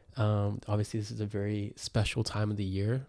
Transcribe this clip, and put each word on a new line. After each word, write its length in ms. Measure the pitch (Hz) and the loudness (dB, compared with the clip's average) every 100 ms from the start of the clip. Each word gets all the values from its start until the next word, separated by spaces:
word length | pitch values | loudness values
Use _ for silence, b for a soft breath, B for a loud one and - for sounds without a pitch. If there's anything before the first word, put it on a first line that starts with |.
| b - | b 0
Um, 420 | 107 104 101 104 - | 2 4 2 -2 0
obviously, 320 | 104 104 110 | 0 0 -2
this 140 | 104 | -4
is 80 | 113 | -4
a 60 | 104 | -2
very 480 | 104 104 104 101 - | -2 -2 -2 -4 -6
special 480 | - - 110 - | -2 2 2 0
time 260 | 110 104 107 | 0 0 0
of 60 | 104 | 0
the 80 | |
year. 420 | 95 95 104 131 | 0 0 0 0